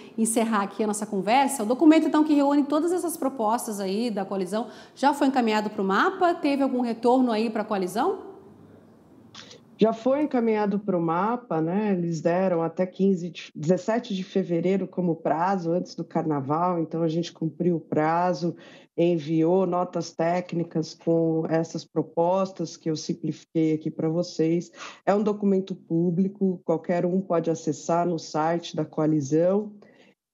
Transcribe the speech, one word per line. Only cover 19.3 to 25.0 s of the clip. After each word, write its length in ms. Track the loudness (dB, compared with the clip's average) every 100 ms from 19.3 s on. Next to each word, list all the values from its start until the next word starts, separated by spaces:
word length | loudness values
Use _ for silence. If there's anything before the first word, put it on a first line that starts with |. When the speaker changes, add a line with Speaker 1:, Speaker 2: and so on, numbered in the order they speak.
| 2 4 4 2
Speaker 2:
notas 480 | 0 -2 -4 -8
técnicas 800 | -2 0 0 -2 -4 -2 -4 -4
com 500 | -6 0 2 2 0 0
essas 340 | 0 -2 -6
propostas 880 | -6 -6 -4 0 2 2 0 -4 -8
que 140 | -6 -6
eu 80 | -6
simplifiquei 800 | -6 -6 -6 -8 -4 0 2
aqui 160 | 0 -4
pra 180 | -4 -2
vocês. 640 | -2 -2 0 0 0 -2 -14 -18 -6